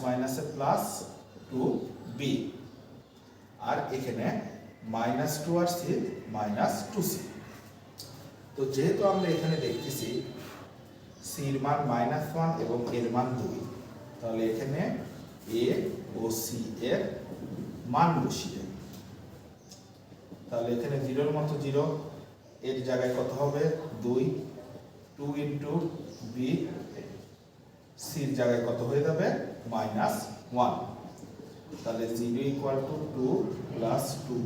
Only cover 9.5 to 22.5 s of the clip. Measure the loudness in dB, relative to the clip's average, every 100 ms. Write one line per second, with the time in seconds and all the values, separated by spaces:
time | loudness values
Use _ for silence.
9.5 | 2 2 0 -2 -4 -2 -2 -4 -10 -12
10.5 | -14 -16 -18 -20 -20 -20 -14 -10 -4 0
11.5 | 2 2 2 4 4 4 2 0 2 2
12.5 | 2 0 0 0 0 2 2 2 2 -2
13.5 | -2 -6 -10 -12 -14 -14 -8 -2 2 2
14.5 | 2 0 0 0 0 -4 -10 -14 -16 -2
15.5 | 2 4 4 0 -4 -8 -4 -2 0 -2
16.5 | -4 -4 -4 2 2 2 -4 -8 -10 -8
17.5 | -8 -8 -8 0 6 6 6 2 0 -4
18.5 | -6 -8 -10 -12 -14 -16 -16 -16 -18 -20
19.5 | -20 -20 -20 -20 -20 -20 -20 -18 -16 -4
20.5 | -2 0 0 2 0 0 2 2 2 2
21.5 | 0 2 4 4 0 -4 -12 -16 -20 -20